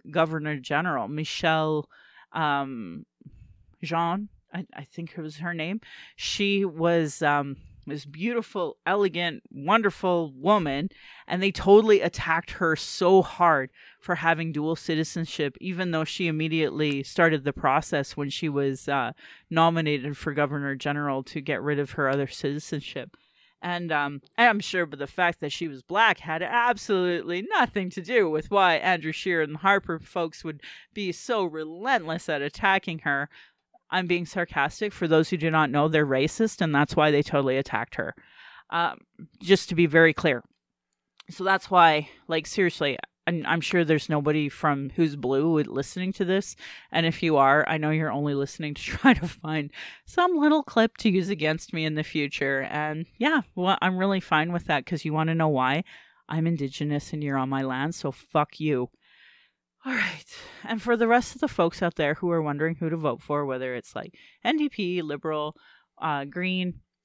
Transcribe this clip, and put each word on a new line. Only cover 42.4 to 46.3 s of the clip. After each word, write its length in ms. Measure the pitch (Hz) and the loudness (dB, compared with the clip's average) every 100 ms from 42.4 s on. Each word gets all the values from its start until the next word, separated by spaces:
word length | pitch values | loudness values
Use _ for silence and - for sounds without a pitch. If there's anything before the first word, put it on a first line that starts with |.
| 156 | -2
seriously, 540 | - 180 - 147 131 - _ - | 0 0 2 -2 -2 -8 _ -4
I'm, 180 | 170 - | -4 0
I'm 140 | 170 | -2
sure 220 | - 180 | 0 2
there's 240 | 160 156 - | 4 2 2
nobody 400 | 151 147 151 147 | 0 2 0 -2
from 440 | - 156 139 139 | -2 0 0 -2
who's 240 | - 160 143 | 0 0 0
blue 380 | 127 135 160 | 0 2 4
with, 120 | 156 147 | 2 0
listening 480 | 131 139 - 185 | -2 -6 -4 -4
to 100 | - | -2
this. 320 | 180 | 0